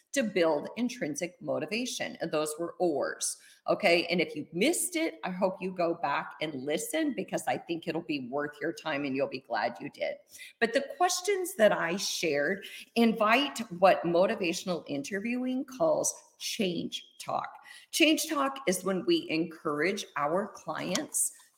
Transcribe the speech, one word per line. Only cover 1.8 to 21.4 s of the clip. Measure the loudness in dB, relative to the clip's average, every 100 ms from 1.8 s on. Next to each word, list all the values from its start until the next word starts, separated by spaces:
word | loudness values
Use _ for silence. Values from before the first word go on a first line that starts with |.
| -2 -4 -6 -4
and | -2
those | 0 0 -2
were | -6 0
ors, | 0 2 -2 -2 -6 -6 -12 -8 -2
okay? | 2 6 4 4
And | 2
if | 0
you | -2 -6
missed | 0 2 2 0 -2
it, | -2 -4
I | -6
hope | 0 0 0
you | -6
go | 0 0 0
back | -2 -2 -4 -6
and | -6 -4
listen, | -2 -2 -2 -2 0
because | -2 -4 -4 -2
I | -4
think | -2 -6 -4
it'll | -4
be | -2 -4 -2
worth | -4 -4 -4
your | -6
time | -4 -4 -2
and | -2
you'll | 0 -2
be | -4 -4
glad | -2 -2 -2
you | -10
did. | -6 -6 -6 _ -20 -14 -2
But | 0
the | 0 -2 0
questions | 0 0 0 0 -2 4
that | 4
I | 4 0 -2
shared | -2 -2 0 2 0 -2 -6 -16 -6
invite | 4 4 4 4 4 4 -4 -8 4
what | 6 6
motivational | 4 4 4 2 -2 -2 -2 -4 -4
interviewing | -6 -4 -4 -4 -4 -2 -4 -4
calls | 0 2 2 0 -4 -12 -10
change | -6 -2 0 0 -4 -6 -12 -14
talk. | -6 -4 -4 -10 -20 -20 -4
Change | 4 4 4 0
talk | 0 -2 -2 -2
is | 0
when | 0 0 2
we | 2 2
encourage | -2 -2 -4 -4 0 0 -2 -6 -2
our | 0 0 -2
clients | -8 -10 -6 -2 -2 -2 -2 -2 -4